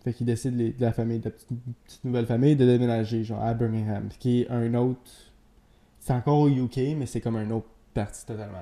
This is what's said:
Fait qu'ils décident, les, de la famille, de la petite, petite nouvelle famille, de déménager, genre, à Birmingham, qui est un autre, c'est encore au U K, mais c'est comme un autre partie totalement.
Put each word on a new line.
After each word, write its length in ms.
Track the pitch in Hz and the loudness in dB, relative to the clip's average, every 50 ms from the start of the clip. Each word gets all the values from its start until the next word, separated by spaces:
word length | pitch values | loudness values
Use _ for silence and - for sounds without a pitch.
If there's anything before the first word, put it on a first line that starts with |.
| - | -6
Fait 100 | 123 117 | -6 -6
qu'ils 120 | - 120 | -2 -2
décident, 320 | 120 117 113 - 131 123 | -2 -2 -2 -2 -4 -2
les, 140 | 120 117 110 | -2 -2 -2
de 100 | - 123 | -2 0
la 100 | 120 117 | -2 0
famille, 280 | 110 117 113 113 117 113 | 0 0 -2 -2 -2 -4
de 60 | - | -4
la 60 | 110 | -8
petite, 160 | - - - - 120 120 123 123 120 - _ | -10 -10 -12 -12 -12 -10 -10 -12 -14 -14 _
petite 180 | - - - - | -20 -16 -10 -6
nouvelle 220 | 127 123 120 117 | -2 -2 0 0
famille, 300 | 117 117 117 135 151 151 | 0 2 4 6 6 6
de 100 | 131 123 | 6 6
déménager, 580 | 123 123 120 123 120 117 113 110 104 117 113 110 | 6 6 6 4 2 0 0 -2 -2 -2 -4 -4
genre, 180 | 110 107 110 | -4 -4 -4
à 120 | 110 117 117 | -2 -2 0
Birmingham, 560 | 113 120 110 110 110 107 107 101 104 107 104 - - | 0 0 0 0 -2 -2 -2 -4 -4 -6 -8 -8 -4
qui 220 | - 123 120 123 | 0 2 2 2
est 80 | 117 - | 2 0
un 240 | 123 120 117 117 120 | -2 -2 0 0 2
autre, 260 | 120 123 127 123 - - - - - - - - _ _ _ _ _ _ _ _ _ _ _ _ _ | 2 2 0 -2 -4 -10 -18 -20 -20 -20 -20 -20 _ _ _ _ _ _ _ _ _ _ _ _ _
c'est 140 | - - 127 | -4 -2 -2
encore 260 | 123 - 147 147 147 | 0 2 2 4 6
au 100 | 147 143 | 6 6
U 180 | 135 127 123 | 4 2 0
K, 280 | 120 - 131 127 143 156 | -2 -2 -2 -2 0 -2
mais 80 | 151 127 | -2 -4
c'est 160 | - - 117 | -4 -4 -4
comme 140 | - 117 113 | -2 -2 -2
un 140 | 107 107 107 | -2 -2 -2
autre 160 | 113 113 - - - _ _ _ - | -4 -4 -6 -8 -14 _ _ _ -6
partie 320 | 110 104 - - - - | -6 -6 -6 -8 -12 -12
totalement. 320 | - 110 107 104 101 95 90 | -12 -12 -10 -10 -12 -12 -14